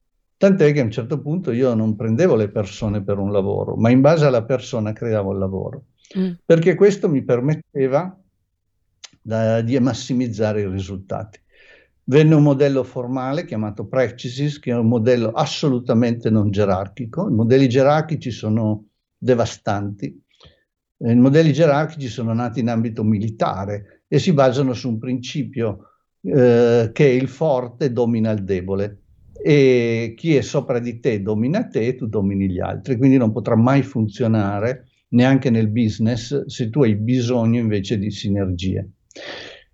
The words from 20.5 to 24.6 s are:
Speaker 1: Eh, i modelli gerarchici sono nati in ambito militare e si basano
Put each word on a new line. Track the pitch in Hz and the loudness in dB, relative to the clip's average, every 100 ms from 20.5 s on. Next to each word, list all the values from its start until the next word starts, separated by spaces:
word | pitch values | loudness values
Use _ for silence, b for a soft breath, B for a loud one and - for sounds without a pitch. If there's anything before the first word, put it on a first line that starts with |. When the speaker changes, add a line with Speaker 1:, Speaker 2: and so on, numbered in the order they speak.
| b b _ _ _ | b b _ _ _
Speaker 1:
Eh, | 117 | 0
i | 120 | 4
modelli | 127 143 165 | 6 6 4
gerarchici | 135 170 139 156 151 131 | 4 2 2 -2 -6 -12
sono | 113 117 | -8 -4
nati | 113 120 120 | -4 -4 -4
in | 117 | -4
ambito | 117 117 110 | -2 -4 -2
militare | 107 107 113 110 170 87 101 101 104 _ _ | -2 0 -2 -4 -4 -4 -8 -10 -12 _ _
e | 151 | 0
si | 190 | 2
basano | 147 135 123 | 4 4 2